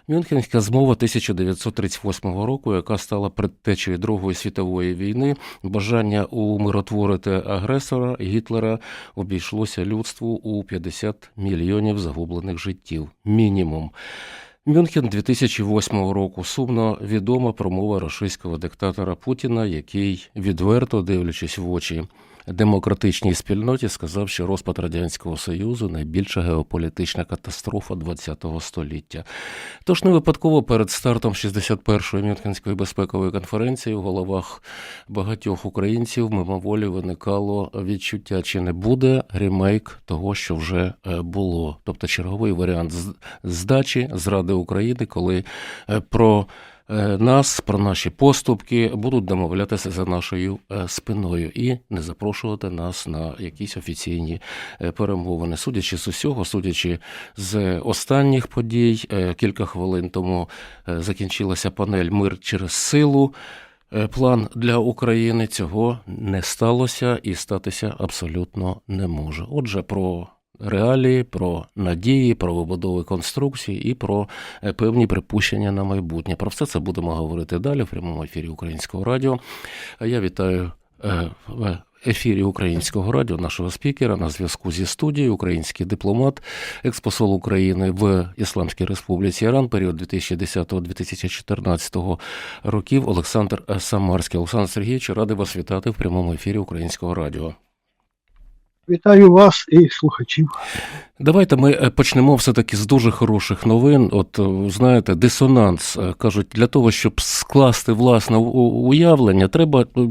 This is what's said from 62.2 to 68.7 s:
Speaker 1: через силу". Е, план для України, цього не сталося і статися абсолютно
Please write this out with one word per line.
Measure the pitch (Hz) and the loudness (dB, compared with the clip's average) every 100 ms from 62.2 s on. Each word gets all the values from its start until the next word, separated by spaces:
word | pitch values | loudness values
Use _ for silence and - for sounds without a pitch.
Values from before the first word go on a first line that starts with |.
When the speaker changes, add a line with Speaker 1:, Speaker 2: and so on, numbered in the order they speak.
| 98 90 | 0 -2
Speaker 1:
через | - 95 92 | -6 -4 -4
силу". | - - 147 147 139 139 - - - - _ - | -4 0 4 4 4 2 0 -20 -20 -20 _ -8
Е, | 110 104 | -4 -4
план | - 127 120 107 117 | 0 2 4 0 -2
для | 120 117 | 0 2
України, | 117 113 120 113 113 113 110 | 0 0 0 2 2 0 0
цього | - 92 104 117 120 - | -4 -4 0 0 -2 -8
не | 98 107 95 | -8 -2 -2
сталося | - - 113 123 127 - 123 117 | -2 0 2 2 0 -2 -2 -2
і | 104 87 | -4 -6
статися | - 98 107 - 107 - | -6 -6 -6 -6 -6 -6
абсолютно | 98 - 85 87 87 101 92 | -6 -6 -6 -4 -6 -4 -6